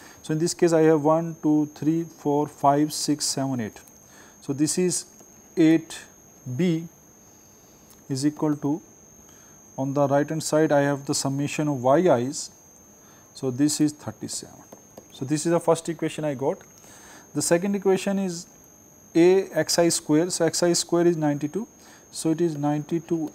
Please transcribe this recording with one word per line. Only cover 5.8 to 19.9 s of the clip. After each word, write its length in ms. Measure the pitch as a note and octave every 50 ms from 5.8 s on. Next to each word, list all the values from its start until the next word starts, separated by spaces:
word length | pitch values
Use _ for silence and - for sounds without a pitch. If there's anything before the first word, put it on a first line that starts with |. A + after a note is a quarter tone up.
| D#3+ - - - - - - - - - _ - _ C3 B2
B 300 | B2+ F3+ F#3 D#3+ D#3+ E3+ E3 - _ _ _ _ _ _ _ _ _ _ _ _ _ _ _ _ _ - _ - - - -
is 180 | C#3 B2+ C#3
equal 300 | D3+ D3 - D#3+ D3+ D3
to, 260 | C#3+ - C#3+ D3+ F3+ - - - _ - - - - - - - - - - - - _ _ _
on 180 | - C3+ C#3 C3+
the 120 | D3 C#3+ C3
right 200 | C#3 C#3+ D3 D3
hand 140 | D#3+ D#3+ -
side 300 | - D#3 D3+ D#3+ D3+ D3+
I 100 | C#3+ C#3
have 240 | C#3+ C#3+ C3+ C#3+
the 80 | D#3 C#3+
summation 540 | - - C#3 C3+ C#3 D3 C#3 - - D3+ D3
of 140 | C#3+ B2+ A#2
Y 260 | C3 C#3 E3 F#3 F3
I's. 420 | C#3 A#2+ B2 C3+ D#3 - - - - - - - - - - - - _ - - - - - _ _
So, 160 | - C3+ C3+
this 300 | B2 B2 D3 D3+ - -
is 120 | D#3 D3 D3
thirty-seven. 640 | - - A#2 - - A#2 A2+ - - - - - - - - - - - _ - - - - -
So, 120 | - C3+
this 220 | B2+ D#3 D3+ -
is 60 | E3+ E3+
the 80 | E3
first 280 | - E3+ E3 E3 - -
equation 360 | D#3+ - D#3+ D3+ - - D3+
I 100 | D3+ C#3
got. 240 | A#2 C3+ D3+ F#3+ - - - - - - - - - - - - - - - -
The 80 | D3 C#3+
second 320 | - E3+ E3+ F#3 G3+ G3+
equation 440 | G3+ - G3 F#3+ F#3+ - G3+ G3 G3
is 280 | G3 F3+ E3+ E3+ - - - - - - - _ - - - _ _ - -
A 300 | E3 E3+ F3+ F#3 F#3+ F#3 -
X 280 | - D#3+ D3+ - - -
I 100 | E3+
square. 420 | E3+